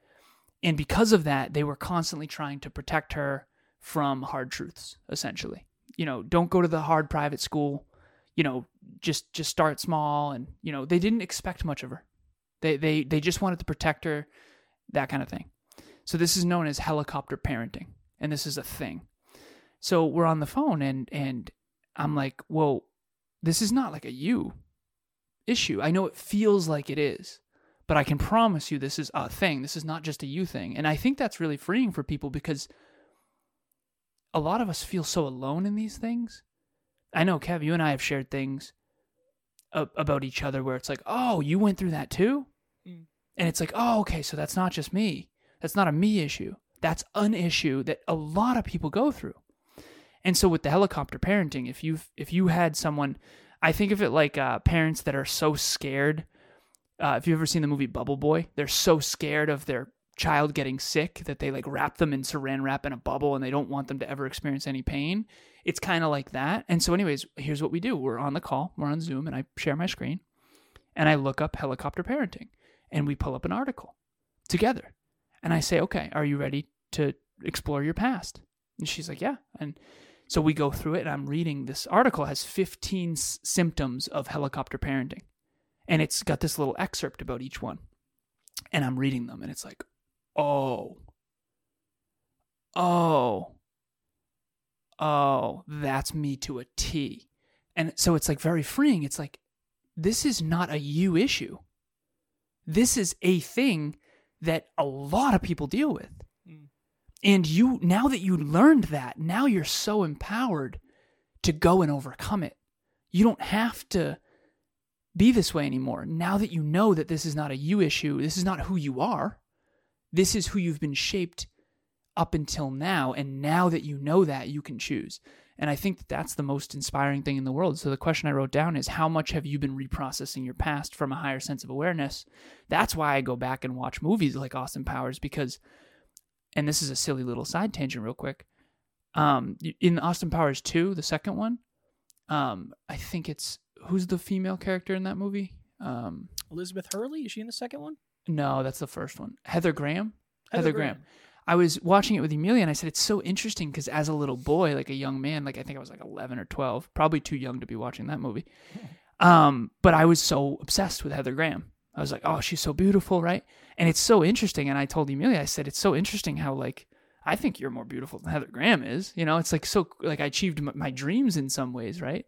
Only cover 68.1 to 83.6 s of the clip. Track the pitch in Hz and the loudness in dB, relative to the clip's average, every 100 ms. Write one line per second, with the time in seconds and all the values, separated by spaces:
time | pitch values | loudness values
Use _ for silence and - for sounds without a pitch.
68.1 | 113 143 143 - 135 170 - 147 156 165 | -2 -2 -4 -2 -2 -2 -4 -4 -2 -4
69.1 | 135 156 131 135 - - 147 180 - - | -6 -4 -6 -8 -6 -2 -2 -2 -4 -6
70.1 | 170 - _ _ _ _ _ _ - 156 | -8 -10 _ _ _ _ _ _ 2 6
71.1 | 151 135 131 156 - 139 131 147 160 175 | 6 2 0 -2 -2 -4 -4 -4 -4 -2
72.1 | 277 220 - - _ _ _ _ 156 143 | -2 -4 -6 -18 _ _ _ _ -2 0
73.1 | 139 147 131 170 190 277 - - - _ | 0 -2 -2 -2 -2 -4 -6 -12 -20 _
74.1 | _ _ _ - 175 226 247 - _ _ | _ _ _ -4 2 2 2 -6 _ _
75.1 | _ _ _ - 165 147 170 185 185 78 | _ _ _ 0 0 2 2 2 0 -4
76.1 | 151 147 143 139 139 151 _ _ - 143 | -2 0 0 -2 -4 -6 _ _ -2 -2
77.1 | - _ _ - - - 147 147 170 233 | -2 _ _ -8 -6 -4 -2 -2 0 0
78.1 | 220 - - _ _ _ - 151 - 160 | -2 -6 -16 _ _ _ -10 -8 -6 -8
79.1 | 139 - 277 _ - 147 - - - - | -6 -4 -6 _ -12 -10 -10 -18 -20 -20
80.1 | _ - - 156 156 143 139 156 165 156 | _ -4 2 2 2 0 0 -2 -2 -2
81.1 | 143 139 147 165 143 127 135 - 180 254 | -4 -4 -2 -2 -2 -6 -8 0 4 4
82.1 | 180 147 143 - - 185 - - 190 170 | 2 -2 -4 -4 -4 -4 -6 -6 -4 -2
83.1 | 160 - - - - | -4 -4 -6 -2 0